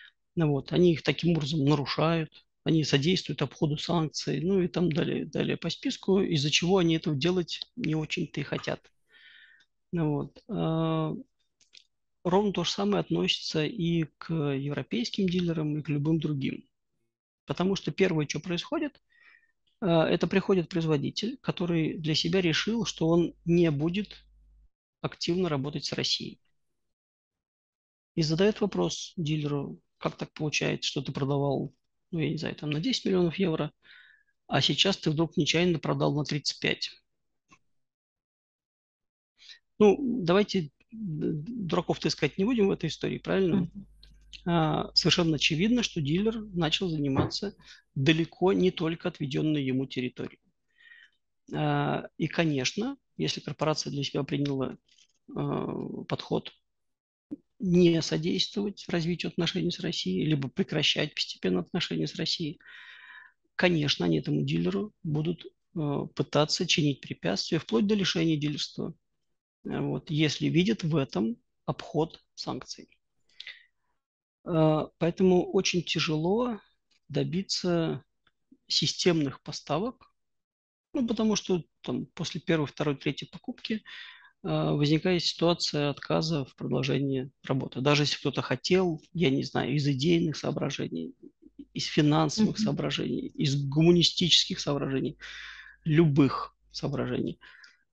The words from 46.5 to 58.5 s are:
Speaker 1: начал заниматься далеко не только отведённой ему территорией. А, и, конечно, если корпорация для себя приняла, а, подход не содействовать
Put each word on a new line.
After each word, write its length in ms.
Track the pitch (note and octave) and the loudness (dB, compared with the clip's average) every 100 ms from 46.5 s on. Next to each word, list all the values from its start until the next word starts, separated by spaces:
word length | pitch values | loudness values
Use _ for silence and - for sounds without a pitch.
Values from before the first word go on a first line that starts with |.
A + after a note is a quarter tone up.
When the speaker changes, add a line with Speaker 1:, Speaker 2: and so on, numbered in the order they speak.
| F3 | -2
Speaker 1:
начал 340 | D#3 - F#3+ | 0 0 -2
заниматься 680 | D#3 C#3+ C3+ B2+ - G3+ - - - _ - | -2 0 0 0 -2 -8 -10 -18 -20 _ 0
далеко 580 | C3+ D#3+ E3 - F3+ | 4 4 2 0 2
не 180 | G3 F3+ | 4 2
только 380 | F3+ E3 E3 F3+ | 2 -2 -2 -4
отведённой 540 | - D3 D3 D3+ D3+ | -4 -4 -2 0 0
ему 240 | C3 B2+ C3+ | 0 -2 -2
территорией. 540 | - B2 - - - _ _ _ _ - - - _ _ _ - D3 | -4 -6 -6 -12 -12 _ _ _ _ -20 -20 -20 _ _ _ -10 -2
А, 540 | D3+ C#3+ D3 C#3+ - - | 0 2 0 -2 -6 -6
и, 80 | D#3 | -4
конечно, 720 | - E3 C#3+ B2+ - A#3+ C#4 _ - | 0 0 0 -2 -4 -6 -6 _ -6
если 240 | D#3 - | -4 -4
корпорация 500 | - - D3+ D3+ - | -8 -4 -2 -2 -4
для 140 | C#3+ C#3 | -4 -4
себя 180 | - C#3 | -4 -4
приняла, 520 | D3 C#3+ C3+ C3 - _ _ _ _ - C#4+ | -2 -2 -2 -4 -8 _ _ _ _ -12 -6
а, 320 | D3 - - - - - - | -4 -4 -4 -6 -8 -10 -8
подход 440 | - - - - - _ _ _ _ _ _ - - _ - | -8 -4 -4 -4 -14 _ _ _ _ _ _ -18 -18 _ -6
не 400 | G3 F3 F3 E3 | 2 6 6 6
содействовать 840 | D#3 D#3+ E3 F#3+ - | 0 -2 -2 -2 -2